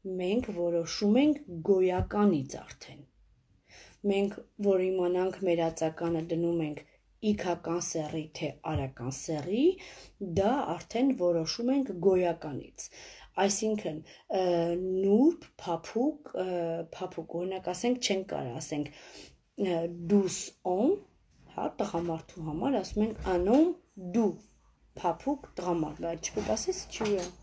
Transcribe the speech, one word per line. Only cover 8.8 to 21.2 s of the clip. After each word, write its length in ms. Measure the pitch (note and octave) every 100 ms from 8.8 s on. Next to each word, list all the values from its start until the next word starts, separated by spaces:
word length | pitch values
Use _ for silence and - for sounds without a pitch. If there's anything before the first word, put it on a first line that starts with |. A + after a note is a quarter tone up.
| C3+ - B2
սեռի, 500 | C3+ - D3+ E3 G#3+ D#4+ F#4+ - - - _ F#3+
դա 220 | E3+ G3+ C#4 -
արդեն 480 | E3+ - A#3 C4+
որոշում 580 | - F3 E3+ D#3+ - A#3+
ենք 180 | C#4 C4 F3+
գոյականից։ 920 | F#3+ F#3 F3 E3 D#3 B2+ - - - - - - - -
Այսինքն, 600 | G3+ G#3 A3 G#3 E3+ D#3 - - _
ը, 140 | F#3+ F3+ F3 E3+ F3
նուրբ, 720 | F#3 F#3 G3 G#3+ D4 E4+ -
փափուկ, 760 | - - E3 - A3+ C#4+ D4+ -
ը, 120 | - F#3 F3+ E3+ E3 E3
փափուկ, 480 | - F#3 F3 D#3+ E3+
օրինակ 320 | F3+ F#3+ -
ասենք, 320 | F3+ A#3+ B3
չենք 260 | - F#3+ F#3+
կարող 280 | - C3 C3
ասենք, 380 | - D3 D3 - - - - _ _ -
ը, 240 | G3 E3+ E3+ F3
դուս 340 | E3+ G3+ F#3+ - - -
օմ, 320 | F#3 F#3 C4 G4+ - _